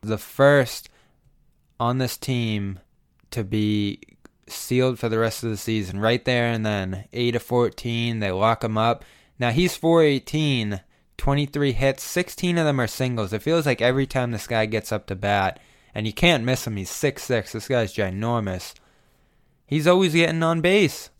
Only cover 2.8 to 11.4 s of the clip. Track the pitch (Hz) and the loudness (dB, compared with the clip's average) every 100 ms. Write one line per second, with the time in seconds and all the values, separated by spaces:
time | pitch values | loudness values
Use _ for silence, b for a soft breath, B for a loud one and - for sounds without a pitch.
2.8 | _ _ _ _ _ - 101 107 107 107 | _ _ _ _ _ -8 -4 0 0 0
3.8 | 101 - - _ - _ _ - - 123 | -2 -6 -16 _ -20 _ _ -14 -2 0
4.8 | 127 120 117 110 113 - 117 104 - 110 | 2 0 -2 0 0 -2 -6 -6 -2 -2
5.8 | 92 95 110 120 - 123 120 117 110 104 | -2 -2 0 0 0 0 0 0 -2 -2
6.8 | 92 92 - 120 120 117 - 120 120 - | -4 -8 -8 -2 0 0 0 2 2 -2
7.8 | 120 117 117 113 101 92 110 113 113 110 | -6 -2 -2 -2 -2 2 2 2 0 0
8.8 | 113 117 b b b _ 123 120 180 - | 0 0 b b b _ 0 2 0 0
9.8 | 165 165 156 139 - 151 151 131 107 98 | 4 6 6 2 -2 -2 0 0 -2 -6
10.8 | _ _ _ - - 143 | _ _ _ -4 0 0